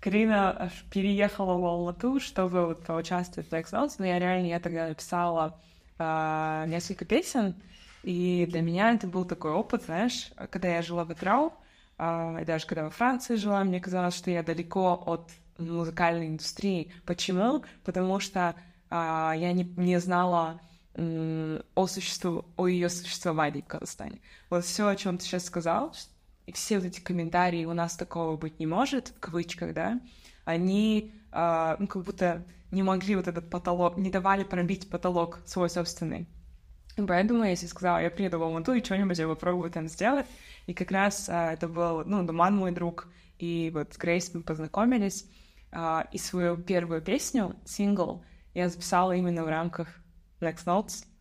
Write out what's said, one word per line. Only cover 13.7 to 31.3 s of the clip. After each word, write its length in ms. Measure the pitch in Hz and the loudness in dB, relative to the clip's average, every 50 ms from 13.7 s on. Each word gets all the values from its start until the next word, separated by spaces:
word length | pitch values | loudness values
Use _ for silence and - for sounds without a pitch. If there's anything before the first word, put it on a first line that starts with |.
| 180 180 | 0 0
казалось, 360 | 175 185 180 180 180 180 180 | -2 -2 -2 0 0 0 -2
что 120 | - - 185 | -2 -2 -2
я 140 | 175 170 | 0 0
далеко 580 | 160 160 165 160 170 165 - 196 185 180 175 170 - | 0 -2 -2 -4 -4 -4 0 2 4 4 4 2 0
от 240 | 170 165 160 165 - - - - - _ - | -4 -4 -4 -6 -10 -20 -20 -20 -18 _ -8
музыкальной 680 | 165 165 170 170 165 165 165 175 175 170 170 170 165 | -6 -4 -2 -2 -2 -2 0 2 2 2 2 2 -2
индустрии. 640 | 160 160 156 - - - - 202 202 190 170 156 - - - - | -4 -4 -6 -6 -8 -6 -2 0 0 0 0 -2 -6 -10 -10 -6
Почему? 560 | - 175 - - - 185 180 202 240 285 302 - - - - - | -4 -4 -2 -2 0 2 4 4 4 2 0 -2 -6 -18 -12 -6
Потому 340 | - 175 185 185 185 190 196 | -4 -2 0 0 0 0 -2
что, 380 | 196 - - 190 180 170 170 170 - - - _ _ - | -2 -2 -2 0 0 0 -2 -4 -12 -20 -20 _ _ -6
а, 420 | - 170 165 160 160 160 160 160 160 | -4 -2 -2 0 0 0 0 0 0
я 160 | 160 170 175 | 0 2 2
не, 100 | 175 180 180 175 180 | 2 2 0 -2 -2
не 240 | 175 180 180 180 175 | 0 2 4 4 4
знала, 600 | 175 185 180 180 180 180 180 170 165 160 165 175 - - - - _ _ - | 2 2 2 2 4 4 4 2 2 0 -4 -10 -16 -20 -20 -20 _ _ -6
м, 680 | - 165 165 165 160 160 160 160 160 160 156 156 - - _ - | -4 -2 -2 -2 -2 -2 -2 -2 -2 -2 -4 -4 -6 -6 _ 0
о 120 | - 190 | 0 2
существу-, 580 | 180 - 196 175 - - - - 180 170 165 - - - | 2 0 -4 -6 -6 -6 -4 -2 -2 -2 -2 -6 -6 -4
о 120 | - 185 180 | 0 2 2
ее 200 | 180 175 175 175 | 2 2 2 0
существовании 760 | 175 - - - - - - 180 160 156 156 147 160 170 | -2 -4 -6 -8 -6 -4 -2 0 0 2 0 0 0 -4
в 40 | - | -8
Казахстане. 540 | - - 156 - - - - - - - - - - - - - - | -8 -10 -10 -8 -10 -10 -10 -12 -12 -14 -16 -20 -20 -20 -16 -6 -2
Вот 140 | 180 175 175 | 0 0 0
все, 220 | 175 - - 208 | 0 0 2 4
о 80 | 208 196 | 4 2
чем 220 | 196 - 190 180 180 | 2 0 -2 -2 -2
ты 60 | - | -4
сейчас 200 | - - 175 175 | -4 -4 -4 -4
сказал, 480 | - - 175 165 165 165 208 269 330 | -4 -4 -2 0 2 2 2 0 -2
ш-, 160 | - - - - - _ _ _ - _ _ | -6 -12 -16 -18 -20 _ _ _ -20 _ _
и 60 | - | -12
все 260 | - - - - 220 - | -10 -6 -2 0 0 0
вот 80 | 180 | 0
эти 140 | 180 180 - | -2 -6 -6
комментарии 640 | - - 180 175 165 165 175 175 180 180 170 170 160 | -6 -4 -2 -2 -2 0 2 4 4 4 2 0 -2
«у 80 | 165 | -2
нас 240 | 170 170 170 170 - | -2 -2 -2 -2 -4
такого 400 | - - - - 170 165 160 160 | -6 -8 -6 -4 -2 -2 -2 -2
быть 240 | 151 156 160 160 - | -4 -4 -6 -6 -4
не 60 | 160 | -2
может», 420 | 156 165 202 269 277 285 254 - - | 0 2 2 2 2 0 -2 -4 -6
в 100 | - - | -10 -12
кавычках, 560 | - 185 165 170 170 170 - - 175 165 160 | -10 -6 -4 -4 -4 -4 -6 -8 -6 -6 -4
да, 260 | 156 170 196 233 247 - - - - - - - - - | -2 -2 -2 -2 -4 -6 -10 -20 -20 -20 -20 -20 -10 -4
они, 680 | - 165 170 180 185 190 208 214 220 220 214 214 - - - - - | -2 0 2 2 2 4 4 4 4 4 2 0 -4 -10 -20 -16 -8